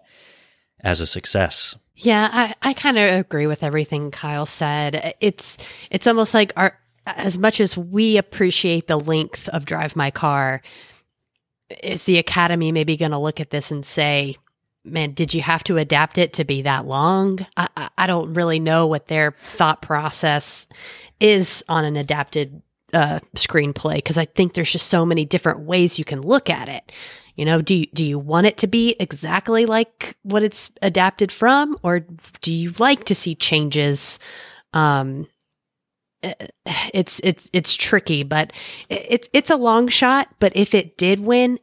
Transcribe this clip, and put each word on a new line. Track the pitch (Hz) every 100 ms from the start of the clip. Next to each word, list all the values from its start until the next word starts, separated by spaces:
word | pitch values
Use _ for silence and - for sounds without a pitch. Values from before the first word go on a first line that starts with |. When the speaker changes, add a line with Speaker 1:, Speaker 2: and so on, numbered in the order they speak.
| _ _ _ _ _ _ _ _
Speaker 1:
as | 98 82
a | 82
success. | - - 98 90 - - - _
Speaker 2:
Yeah, | - 233 214 214
I, | 226 220 - 277
I |
kinda | 269 294 233 202 185
agree | 185 151 151
with | 151
everything | 151 151 147 147 147
Kyle | - 151 147 151
said. | - 151 147 147 151 165 -
It's, | 208 - - - - - -
it's | 190 240
almost | 226 220
like | 226 202 -
our, | 190 - _ _ -
as | - 196 180
much | 214 220
as | 196 180
we | 175 196 220 208
appreciate | 190 - 185 - 180 170 -
the | 151
length | 151 160 156 - -
of | 165
Drive | 143 160 156 160
My | 139
Car, | - 156 139 131 131 - - - _ _ _ _ _ _ _ - -
is | - 175
the | - 170
Academy | 165 180 170 170 160
maybe | 160 156 156
gonna | 160 147
look | 151 151
at | 151
this | 147 -
and | 147
say, | 135 - 147 143 139 131 _ _ _ _
"Man, | - 160 151
did | 139 165
you | 165
have | 143 165
to | - 170
adapt | 151 147 156 -
it | 175
to | -
be | 147 139
that | 139 131 135
long?" | 135 160 190 196 190 190 -
I, | 180 -
I, | 143 -
I | 185
don't | 175 160
really | 165 170 160
know | 160 160 165
what | 151 -
their | 156 151 - -
thought | - 160 156
process | - 147 156 - 160 147 - - - - - - - -
is | 214 202 180 - -
on | 160
an | 151 147
adapted, | 143 147 139 151 139 151 _ _ _
uh, | 165 147 156 - -
screenplay, | - 156 143 143 156 156
'cause | - 165
I |
think | 160 - 180
there's | 175 160
just | 170 -
so | 175 170
many | 165
different | 151 180 170 -
ways | 151 180 175 -
you |
can | 151 139
look | 147 269 -
at | 165 123
it. | 135 - - - - _ -
You |
know, | 156 165
do | 160
you, | 185 156
do | 151
you | 151 143
want | 143 165 214
it | -
to | 202
be | 233 233 220
exactly | 185 143 160 185 220 226
like | 233 220 226 - - -
what | 196 208
it's | 214 - - -
adapted | 196 175 185 - 196
from, | - 233 277 294 294
or | 175 175 170 165 - -
do | 165
you | 165 170 175
like | 247 285
to | -
see | 196 180
changes? | 156 - 156 147 147 143 139 - - - - - - _
Um, | 160 151 139 135 135 151 _ _ _ _ _ _ _ _ _
eh, | 190 - - - - 156 -
it's, | 196 180 -
it's, | - - -
it's | 185 -
tricky, | - - 208 - 151
but | 139 151 156 - - - -
i-, | - -
it's, | 240 -
it's | 285 -
a | 302
long | 240 226 240
shot, | - 254 269 - -
but | 196
if | 190 208
it | 202 170 -
did | 180 202
win, | 208 247 247 247